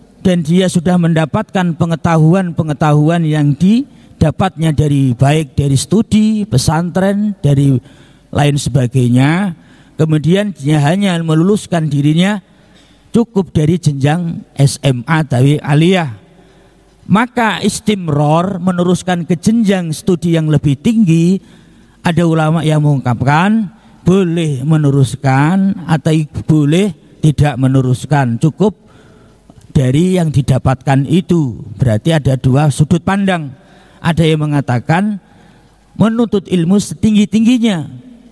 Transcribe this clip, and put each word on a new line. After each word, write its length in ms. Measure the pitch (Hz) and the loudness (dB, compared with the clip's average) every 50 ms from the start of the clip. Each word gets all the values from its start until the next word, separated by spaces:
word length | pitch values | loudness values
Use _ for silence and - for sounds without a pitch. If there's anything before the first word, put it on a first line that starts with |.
| - _ _ _ | -20 _ _ _
dan 240 | - 185 180 175 156 | -2 0 0 0 0
dia 240 | 147 170 185 190 175 | 0 2 2 2 2
sudah 320 | - 180 147 180 180 180 | 0 -2 0 0 0 2
mendapatkan 760 | 170 165 165 160 160 139 - 214 220 - - 190 180 175 156 | 2 2 2 0 0 -2 -2 -6 -6 -4 -4 -2 -2 -2 -2
pengetahuan-pengetahuan 1500 | - - 165 165 - - 175 165 160 156 160 175 190 190 175 151 - 165 156 147 - 165 151 147 151 147 156 170 175 165 | -2 -2 -4 -4 -2 0 0 2 4 4 4 4 2 0 -2 -4 -4 -4 -4 -4 -2 0 2 2 2 2 2 0 0 0
yang 280 | 151 151 151 147 147 135 | 0 0 0 0 0 0
didapatnya 1160 | - 175 190 220 240 285 - - - - - - - - 151 - - 202 190 - 147 160 160 147 | 2 2 2 2 2 0 -4 -12 -20 -20 -20 -4 -2 -2 -2 0 -2 -4 -4 -2 -2 -2 -2 0
dari, 400 | 127 156 147 143 139 135 131 120 | 0 0 0 0 2 2 0 0
baik 400 | - 135 139 151 160 156 131 - - | 0 2 2 2 0 -2 -2 -4 -2
dari 200 | 147 143 135 127 | 0 0 0 0
studi, 640 | - - 175 220 226 - 202 214 214 214 220 214 202 | 0 0 0 -2 0 0 0 2 2 2 0 -2 -4
pesantren, 880 | - - 127 - - 156 156 175 175 147 190 185 196 202 202 208 214 190 - | -2 -2 -2 0 0 -2 -2 -2 -2 -2 -2 0 0 0 -2 -2 -4 -6 -2
dari 400 | - 143 143 135 143 139 135 120 - - - - - - - _ _ _ | -2 0 2 2 2 2 0 0 -4 -8 -18 -20 -20 -20 -20 _ _ _
lain 280 | - - 147 143 143 143 | -4 -2 0 0 0 -2
sebagainya, 960 | - - 120 143 127 117 - 135 123 120 120 127 135 147 160 180 208 190 165 - - - - - - - _ | -4 -2 -2 -2 -2 0 0 0 0 2 2 2 2 2 2 0 -2 -4 -6 -10 -16 -20 -20 -20 -20 -18 _
kemudian 560 | - 156 156 156 151 139 156 180 196 208 208 - | -4 -2 0 0 0 0 0 0 0 0 -4 -6
dia 320 | - 135 147 156 151 143 | -6 -2 -2 0 2 2
hanya 320 | 143 175 202 202 190 175 165 165 | 0 0 0 0 -2 -2 -2 -2
meluluskan 680 | 160 156 160 165 196 214 - - - 180 170 160 151 | 0 0 2 2 2 0 0 -2 -4 -4 -4 -2 -2
dirinya 560 | 147 143 143 151 156 165 180 196 214 190 - _ _ _ _ _ _ - _ _ _ _ _ _ | -2 0 0 0 2 2 0 0 -2 -4 -8 _ _ _ _ _ _ -20 _ _ _ _ _ _
cukup 480 | - 226 233 - - 196 180 - - | -2 -2 -2 0 -2 -4 -4 -2 -2
dari 240 | 160 151 151 180 170 | 0 0 0 0 0
jenjang 640 | - 151 143 139 131 147 156 175 175 165 - 214 - - _ | -2 -2 -2 0 0 0 0 -2 -4 -6 -8 -10 -12 -14 _
S 240 | - 139 139 - - - | 0 0 0 0 -2 -2
M 160 | 143 127 123 117 - | -2 -2 -2 -2 -2
A 160 | 160 156 156 | -2 -2 -2
tawi 320 | - 131 120 131 139 147 147 - | -2 0 0 2 2 0 0 -2
aliyah, 500 | 139 147 147 160 180 190 180 165 131 107 101 - _ _ - - _ _ - _ _ _ _ _ _ _ _ _ - | -2 0 2 2 2 2 0 -2 -4 -8 -14 -18 _ _ -20 -20 _ _ -20 _ _ _ _ _ _ _ _ _ -2
maka 560 | 180 208 247 240 - 247 226 214 180 160 - | 0 0 0 -2 -2 -2 -2 -2 -2 -2 -4
istimror, 960 | 214 - - - - 214 196 180 160 143 143 151 147 156 170 175 190 190 170 | -4 -4 -2 -4 -4 -4 -2 -4 -4 -2 0 0 2 2 0 0 -2 -4 -4
meneruskan 640 | 175 185 180 175 170 180 185 - - 185 180 175 160 | -4 -2 -2 0 0 0 0 -2 -2 -4 -4 -4 -2
ke 140 | - 180 - | -4 -4 -2
jenjang 560 | - 233 226 233 226 190 202 185 175 160 151 | 0 0 2 2 2 2 0 0 -2 -4 -6
studi 400 | - - - 185 165 - 175 165 | -4 -2 -2 -2 0 0 0 0
yang 160 | 160 156 151 151 | 0 0 0 0
lebih 240 | 143 - 147 139 | 0 0 0 -2
tinggi, 640 | - - 233 220 226 220 160 165 165 165 180 196 190 - - - - - - - - - _ _ _ - | 0 -2 0 2 2 2 2 2 2 2 2 0 -2 -4 -10 -20 -20 -20 -20 -20 -20 -20 _ _ _ -4
ada 160 | 175 165 160 175 165 | -2 0 2 2 2
ulama 320 | 160 160 156 156 160 165 | 2 0 0 0 0 0
yang 240 | 151 156 151 151 147 | 0 0 0 2 2
mengungkapkan 880 | 147 147 135 - 127 120 104 127 135 147 160 180 202 220 226 214 160 - - _ - - - - | 2 0 0 0 -2 -2 -2 0 0 2 2 2 2 0 0 -2 -4 -8 -16 _ -20 -20 -4 0
boleh 560 | 170 185 196 190 170 165 175 165 156 143 123 | 2 2 2 2 0 -2 -2 -2 -2 -4 -4
meneruskan 1300 | 131 151 160 156 151 139 139 143 135 - - - - 135 131 135 147 156 185 196 196 196 190 - 156 - | 0 0 2 2 2 2 2 2 0 0 -2 -4 -2 0 2 2 2 2 2 2 0 0 -2 -4 -4 -4
atau 240 | 160 156 - 165 156 160 156 - - - - | -4 -2 0 0 0 0 -2 -4 -8 -8 -2
boleh 480 | - 160 151 147 143 160 175 202 202 160 - _ - - - - | 0 2 2 2 2 2 2 0 -2 -4 -8 _ -20 -10 -2 0
tidak 320 | 156 139 - 143 147 127 | 0 2 2 0 0 0
meneruskan, 800 | 117 135 131 135 135 127 127 123 - - - 156 143 135 120 113 | 0 0 2 2 2 2 0 -2 -2 -2 -2 0 0 0 0 -2
cukup 400 | 110 - 160 - - 226 214 - - _ - - - - - - - - - _ _ _ - - - - - - | 0 0 -2 0 0 -2 -2 -2 -4 _ -20 -20 -20 -20 -20 -20 -20 -20 -20 _ _ _ -20 -20 -20 -20 -4 -2
dari 480 | 151 131 127 127 151 180 185 185 180 | 0 0 2 2 2 2 2 2 0
yang 80 | 165 156 | 0 0
didapatkan 800 | - 143 131 - 135 123 - 139 131 - - 147 139 135 143 - | 0 -2 0 0 -2 0 0 -2 -2 -2 -2 0 0 0 0 0
itu. 560 | 143 190 - - 175 165 147 123 98 - - - - - | 0 -2 0 0 0 0 0 -2 -6 -10 -14 -16 -6 -2
Berarti 320 | - 120 107 104 - 165 165 | -2 0 0 0 0 0 0
ada 240 | 156 127 135 131 | 0 0 0 -2
dua 320 | 123 - 135 123 139 151 151 | 0 0 0 2 2 2 0
sudut 320 | 131 - 151 - 180 165 | 2 0 0 0 0 0
pandang. 520 | - - 190 202 196 190 185 165 151 135 135 - - - - - - - - - | 0 -2 -2 0 0 -2 -2 -2 -4 -8 -12 -16 -20 -20 -20 -20 -20 -20 -20 -6
Ada 240 | - 170 156 151 165 | -4 -4 0 0 2
yang 240 | 156 160 156 151 | 2 2 0 0
mengatakan 720 | 151 147 143 127 - 120 120 - - 156 180 202 214 208 185 - _ - - - - - - _ _ _ _ _ _ _ - | -2 -2 -2 -2 -2 -2 -4 -2 -2 -2 0 0 -2 -4 -6 -10 _ -20 -20 -20 -20 -20 -20 _ _ _ _ _ _ _ -2
menuntut 480 | 180 226 220 233 240 185 - 196 - | 0 0 0 0 -2 0 -2 -4 -2
ilmu 320 | - 185 180 165 170 196 208 | -2 -2 -2 0 2 0 0
setinggi-tingginya 1300 | - - - - - 220 214 208 214 - - 220 226 220 254 240 226 226 190 165 139 - 127 127 - - - - - - | 0 -2 -6 -2 -2 0 2 2 2 2 0 2 2 2 2 2 2 0 -2 -2 -6 -8 -12 -18 -20 -20 -20 -20 -20 -20